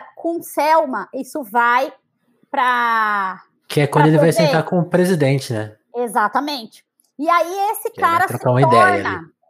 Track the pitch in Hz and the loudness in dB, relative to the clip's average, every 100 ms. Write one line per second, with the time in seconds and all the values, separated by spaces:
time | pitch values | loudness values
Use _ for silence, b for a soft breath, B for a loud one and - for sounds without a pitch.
0 | - - - 339 - - 294 320 302 226 | -2 -8 -6 -6 -8 -2 2 2 2 -4
1 | 185 262 285 311 226 233 240 247 285 - | -8 -10 -8 -10 -4 0 2 2 0 -6
2 | _ _ _ _ _ - 254 247 233 226 | _ _ _ _ _ -2 0 0 0 0
3 | 214 208 190 180 _ _ - - 143 156 | 0 -2 -4 -8 _ _ -6 0 2 2
4 | 156 156 165 151 160 160 151 180 170 180 | 4 4 2 2 2 0 0 -2 0 0
5 | 180 180 135 139 - 110 107 - _ 240 | 0 2 0 0 -2 -6 -8 -12 _ -8
6 | 240 226 208 247 285 285 220 - _ _ | -4 -2 0 -2 -4 -8 -12 -20 _ _
7 | _ - 302 339 330 392 403 - 453 - | _ -8 0 0 0 -4 -4 -4 -8 -4
8 | 349 339 381 - 370 - 320 339 359 359 | 0 0 -2 -2 0 2 4 6 6 2
9 | - 359 165 _ _ | -4 -8 -12 _ _